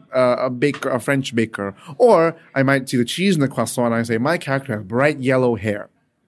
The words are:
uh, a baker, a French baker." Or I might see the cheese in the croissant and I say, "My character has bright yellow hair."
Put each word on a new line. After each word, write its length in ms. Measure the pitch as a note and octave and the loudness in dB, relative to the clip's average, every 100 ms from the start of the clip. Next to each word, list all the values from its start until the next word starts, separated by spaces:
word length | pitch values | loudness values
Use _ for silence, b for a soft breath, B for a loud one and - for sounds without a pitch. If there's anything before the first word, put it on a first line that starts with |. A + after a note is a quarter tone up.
| _ | _
uh, 220 | B2+ B2+ A#2+ | 0 2 2
a 120 | C3 | -2
baker, 380 | B2 C#3+ C#3 C3+ | 0 -2 -2 -4
a 120 | B2+ | -4
French 340 | A#2 C#3 C3+ | 0 -2 0
baker." 400 | A#2 A2 - G2+ - B C#3+ | -2 -2 -4 -8 -8 B 2
Or 380 | A#3+ F#3+ E3 E3 B | 6 6 4 0 B
I 80 | C3+ | 0
might 260 | C3+ C#3 C3 | 2 2 0
see 80 | B2+ | -2
the 80 | |
cheese 300 | A#2+ - G3 | -2 0 0
in 60 | E3 | 2
the 80 | C3+ | 0
croissant 440 | - A2+ - A#2+ | -2 -4 -2 0
and 40 | A#2 | 0
I 60 | |
say, 160 | A#2 A2+ | -2 -2
"My 200 | C3 E3+ | 0 -2
character 340 | D3 C3+ C3+ | -2 -4 -4
has 80 | G#2+ | -8
bright 380 | F#2+ A#2 D3 C#3+ | -4 0 0 0
yellow 360 | B2+ C3 B2+ A2+ | 0 2 2 0
hair." 340 | G#2+ G#2 - _ _ _ | -2 -4 -8 _ _ _